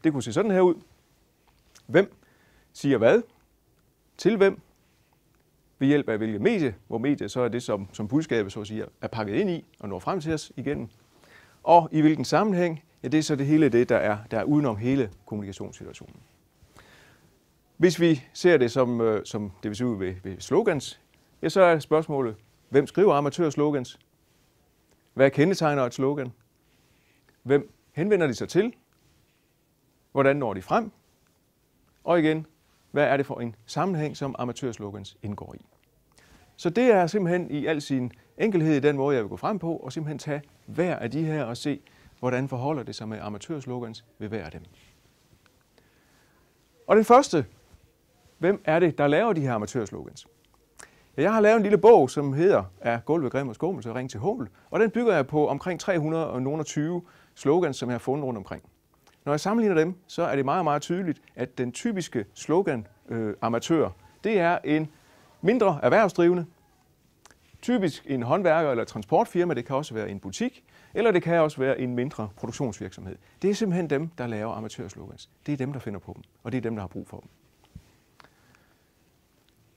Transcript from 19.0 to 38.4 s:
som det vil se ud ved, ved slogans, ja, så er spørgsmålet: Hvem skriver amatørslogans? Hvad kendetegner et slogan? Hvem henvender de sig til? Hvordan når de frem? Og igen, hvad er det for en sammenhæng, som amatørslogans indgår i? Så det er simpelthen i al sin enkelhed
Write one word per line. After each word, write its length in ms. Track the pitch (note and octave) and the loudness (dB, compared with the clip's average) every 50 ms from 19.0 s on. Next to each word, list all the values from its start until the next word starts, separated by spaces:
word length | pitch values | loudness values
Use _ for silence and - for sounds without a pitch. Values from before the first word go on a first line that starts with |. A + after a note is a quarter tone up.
| A2+ A2+ G#2+ F#2+ - | 0 0 0 -2 -4
som 280 | - - G#2 G#2 G2+ - - | -6 -8 -8 -8 -8 -10 -10
det 60 | - G#2+ | -8 -8
vil 80 | G#2 | -6
se 100 | G#2+ B2 | -4 -4
ud 120 | B2 A2 F#2+ | -4 -2 -4
ved, 160 | F#2+ F#2 F#2+ F#2 | -4 -6 -8 -8
ved 180 | - F#2+ F#2 F#2+ | -10 -12 -12 -12
slogans, 600 | - - C3+ G3 A#3 G#3 D#3+ C3 - - - - _ _ _ _ _ _ _ _ | -6 0 0 2 2 2 0 -2 -4 -10 -14 -18 _ _ _ _ _ _ _ _
ja, 60 | - E3 | -6 0
så 140 | - G3 | 4 6
er 160 | F3+ F3 E3 D3+ | 6 6 6 4
spørgsmålet: 580 | - - D3+ D#3+ D#3+ - D3 C3+ B2+ A2+ G#2+ - _ _ _ _ _ _ | 2 0 0 0 0 0 -2 -2 -2 -4 -6 -10 _ _ _ _ _ _
Hvem 180 | B2+ C#3+ - | 2 2 2
skriver 280 | - - E3+ G#3 G3 D3 | 2 2 4 4 6 4
amatørslogans? 840 | C#3+ D3 C#3 - F3 E3+ D3 - D3 D3 D3+ C#3+ C3 B2 - - - _ _ _ _ _ _ _ _ _ _ _ _ _ _ _ _ _ _ _ _ _ _ - | 4 2 0 -2 -2 -2 -2 0 0 0 0 0 -2 -4 -8 -14 -20 _ _ _ _ _ _ _ _ _ _ _ _ _ _ _ _ _ _ _ _ _ _ 2
Hvad 160 | B2+ C3+ C3+ | 4 4 4
kendetegner 520 | - C#3+ D3+ F#3+ F#3 - E3 D3 D3 C#3 | 4 4 2 2 2 2 0 0 0 0
et 120 | B2+ A#2+ - | -2 -2 -2
slogan? 380 | - C3 C#3 C#3+ D3 B2+ B2 - _ _ _ _ _ _ _ _ _ _ _ _ _ _ _ _ _ _ _ _ _ | -2 -2 -2 -2 -4 -6 -10 -12 _ _ _ _ _ _ _ _ _ _ _ _ _ _ _ _ _ _ _ _ _
Hvem 300 | - A#2+ C#3 C#3+ - - _ _ _ _ | 0 2 2 2 2 -2 _ _ _ _
henvender 340 | _ C#3+ F3 G#3+ G#3 F3+ D#3+ | _ -4 0 2 2 2 2
de 80 | C3+ A2 | 0 -2
sig 140 | - G#2 - | -4 -6 -2
til? 260 | - F3 G#3+ B3 - _ _ _ _ _ _ _ _ _ _ _ _ _ _ _ _ _ _ _ _ _ _ _ _ _ _ _ | 0 0 0 0 -4 _ _ _ _ _ _ _ _ _ _ _ _ _ _ _ _ _ _ _ _ _ _ _ _ _ _ _
Hvordan 240 | - C#3 C3+ C3+ C#3+ | 0 2 2 4 2
når 180 | D3 B2+ G#2+ F#2+ | 2 0 -4 -4
de 80 | F#2 | -6
frem? 300 | - - E3+ A#3 A3 G#3 - _ _ _ _ _ _ _ _ _ _ _ _ _ _ _ _ _ _ _ _ _ - | -4 -2 -2 -2 -2 -4 -10 _ _ _ _ _ _ _ _ _ _ _ _ _ _ _ _ _ _ _ _ _ -2
Og 140 | E3 F3 F3 | 0 2 4
igen, 280 | D3+ D#3 D#3 D#3+ D#3 - _ _ _ _ _ _ _ _ | 4 2 0 0 -4 -10 _ _ _ _ _ _ _ _
hvad 140 | - C#3+ D3 | -2 0 2
er 120 | A#2 C#3 | 2 2
det 100 | C#3 C3 | 0 -2
for 140 | - - - | -4 -6 -8
en 160 | A#2+ A#2 G#2+ - _ | -8 -10 -10 -14 _
sammenhæng, 500 | - - D3+ E3+ G3 F3+ D3+ D3+ C#3+ A#2+ | -8 -6 -4 -4 -2 -2 -4 -4 -6 -6
som 180 | - C#3+ C3+ - - | -8 -8 -8 -6 -6
amatørslogans 800 | B2 B2 A#2 - C#3 A#2+ G#2 - G#2 G2+ G2+ G2+ G2 - - _ | -8 -8 -8 -8 -8 -8 -8 -8 -12 -12 -12 -14 -16 -18 -16 _
indgår 320 | - G#2 G#2 - - - - | -12 -10 -10 -10 -12 -16 -18
i? 120 | - - _ _ _ _ _ _ _ _ _ _ _ _ _ _ _ _ _ _ | -20 -20 _ _ _ _ _ _ _ _ _ _ _ _ _ _ _ _ _ _
Så 140 | - - F3 | -6 -4 0
det 140 | C4 A#3 B3+ | 2 4 6
er 220 | B3 G#3+ F#3 F3 | 6 6 6 4
simpelthen 440 | D#3 - G#3 F#3 E3 F3+ F3+ D#3+ - | 2 2 0 0 0 0 0 -2 -4
i 160 | C#3+ D3 - | -6 -4 -2
al 160 | D#3 D#3+ C#3+ | -2 -2 -2
sin 300 | - - C3+ B2+ B2+ A#2+ - - _ _ _ | -2 -2 -2 -2 -2 -4 -8 -14 _ _ _
enkelhed 420 | - | -2